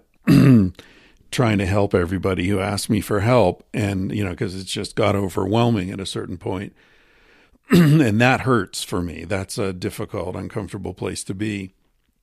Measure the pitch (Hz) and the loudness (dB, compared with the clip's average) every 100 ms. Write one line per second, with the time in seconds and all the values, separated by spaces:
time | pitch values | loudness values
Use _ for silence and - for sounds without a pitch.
0 | _ _ - 139 135 120 92 - - _ | _ _ 4 6 8 6 4 -2 -20 _
1 | _ _ - - 117 101 95 101 101 98 | _ _ -10 -2 0 2 0 0 2 2
2 | 85 92 95 92 90 98 101 101 - 107 | 0 -2 -2 -2 -2 -2 -2 -4 -2 -2
3 | - 104 107 123 92 87 _ - 101 98 | 0 0 4 4 4 2 _ -4 -2 -2
4 | 95 107 98 - 104 92 95 107 95 - | -4 -4 -4 -4 -6 -8 -10 -8 -8 -2
5 | 101 101 95 98 95 113 120 107 92 101 | 0 0 -2 -2 0 2 2 0 -2 -8
6 | 95 113 92 90 110 107 101 - _ _ | -8 -8 -8 -10 -8 -8 -8 -14 _ _
7 | _ _ _ _ _ _ - 190 156 156 | _ _ _ _ _ _ 2 4 6 6
8 | 120 104 123 117 117 120 92 - - 95 | 4 4 4 2 2 0 -2 -8 -6 -6
9 | 87 80 82 95 95 - 98 92 101 - | -6 -8 -6 -6 -6 -6 -6 -4 -8 -8
10 | 104 101 87 92 95 110 95 104 90 90 | -10 -8 -8 -8 -10 -10 -10 -10 -10 -8
11 | 101 90 - 95 107 101 95 _ _ _ | -8 -8 -10 -6 -6 -6 -10 _ _ _
12 | _ _ | _ _